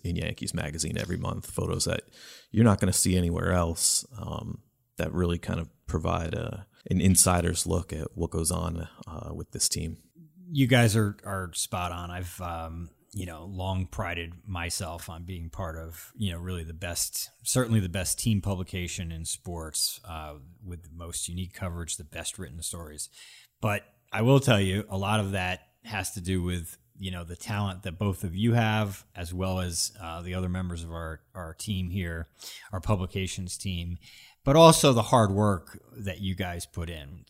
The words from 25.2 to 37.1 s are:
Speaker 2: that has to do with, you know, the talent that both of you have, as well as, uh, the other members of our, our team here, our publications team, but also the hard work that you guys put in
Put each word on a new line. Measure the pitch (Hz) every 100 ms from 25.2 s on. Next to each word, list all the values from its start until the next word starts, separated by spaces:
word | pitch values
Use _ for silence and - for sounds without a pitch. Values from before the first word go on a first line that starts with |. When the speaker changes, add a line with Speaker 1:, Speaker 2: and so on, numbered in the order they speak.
| 98
Speaker 2:
that | 98 90 92 _ _
has | 117 104 92
to | 95
do | 87 92
with, | 87 90 80 - _ -
you | 95
know, | 90
the | 85
talent | - - 104 101 90
that | 95 82
both | 104 87
of | 92 90
you | 117
have, | 117 110 107 104 95 - -
as | 85
well | 90 92 92
as, | 90 82 - -
uh, | 82 82
the | 87
other | 92 90
members | 92 90 85
of | 82
our, | 82 80 78 _
our | 92 82
team | - - 95 90
here, | 95 85 82 82 _ - - -
our | 90
publications | - 101 90 98 92 - 87 -
team, | 98 87 87 87 - - - _
but | 135 151
also | 165 160 143
the | 117
hard | 107 123 104
work | 98 104 92 - - - 117
that | 98 87
you | 95
guys | 92 92 87
put | - - 82
in | 80 71